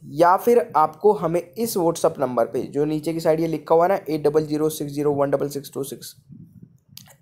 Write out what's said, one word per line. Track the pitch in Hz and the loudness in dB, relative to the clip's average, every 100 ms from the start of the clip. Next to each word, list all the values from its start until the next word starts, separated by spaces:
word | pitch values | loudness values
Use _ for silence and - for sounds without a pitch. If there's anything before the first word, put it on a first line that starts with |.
| 139 | -6
या | 143 170 190 | 2 4 4
फिर | 240 240 240 147 | 4 2 2 2
आपको | 156 - 208 | 2 2 2
हमें | 208 170 170 - | 2 0 -2 -4
इस | - 233 208 | -6 -4 0
WhatsApp | 165 160 170 165 | 0 2 0 0
नंबर | 127 120 113 | -2 0 0
पे, | - | -2
जो | - 143 151 | -6 -4 -2
नीचे | 156 156 | -2 -4
की | 165 | -2
साइड | 165 160 | 0 0
ये | 165 | 0
लिखा | 151 147 165 | -2 2 4
हुआ | |
है | 180 | 4
ना, | 196 - | 0 -2
एट | 156 | -2
डबल | 147 156 151 | 0 0 0
ज़ीरो | 151 156 | -2 -2
सिक्स | 151 147 | -4 -8
ज़ीरो | 143 147 | -4 -2
वन | 143 139 | 0 0
डबल | 139 143 | -2 -4
सिक्स | 139 143 | -8 -10
टू | - | -10
सिक्स, | 135 120 - - - - - - - _ _ - - _ | -10 -12 -16 -20 -20 -20 -20 -20 -20 _ _ -20 -20 _